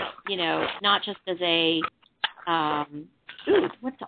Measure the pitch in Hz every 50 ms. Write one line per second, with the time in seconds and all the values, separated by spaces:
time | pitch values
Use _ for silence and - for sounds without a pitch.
0 | - - - - - - 196 185 170 165 160 160 156 151 - - 202 208 202 196
1 | - 208 196 - _ 190 180 170 180 175 165 165 165 165 165 160 151 - - _
2 | _ _ _ _ - - - - - 175 165 165 156 151 151 147 147 143 147 147
3 | 156 - _ _ _ - - - - 285 403 392 - - - - 233 254 269 -
4 | -